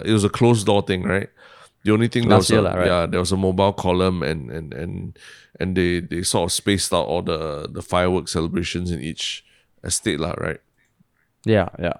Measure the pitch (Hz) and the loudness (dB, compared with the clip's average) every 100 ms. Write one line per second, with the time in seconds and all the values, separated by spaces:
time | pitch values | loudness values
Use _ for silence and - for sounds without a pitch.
0 | 98 107 98 - 120 120 101 101 98 92 | 2 4 4 4 4 4 4 2 2 -2
1 | 95 95 - _ - - - _ 101 107 | 0 -2 -4 _ -20 -20 -20 _ 0 2
2 | 117 120 117 107 95 110 92 90 90 87 | 2 2 4 4 4 2 2 2 2 2
3 | 82 90 87 95 95 92 98 98 92 90 | 0 0 0 0 2 2 2 2 0 2
4 | 92 90 69 80 62 78 78 65 87 95 | 2 0 -2 -4 -8 -10 -10 -10 -8 -8
5 | 90 - - - _ - 92 92 87 87 | -10 -14 -20 -20 _ -6 -2 0 2 0
6 | 87 85 92 101 87 - - 98 - 87 | -4 -4 -2 0 0 0 0 0 2 0
7 | 62 85 87 80 80 73 - 87 - 90 | 0 -2 -2 -4 -4 -8 -10 -12 -2 2
8 | 90 90 - 85 82 92 85 90 90 82 | 2 2 0 -2 -2 -2 -4 -4 -4 -4
9 | 76 - - - - _ _ _ - - | -6 -8 -8 -10 -16 _ _ _ -6 -4
10 | 110 73 82 - - - _ _ _ _ | -2 -2 -4 -4 -6 -8 _ _ _ _
11 | _ _ _ _ - 107 85 - 85 | _ _ _ _ 2 2 2 -4 -6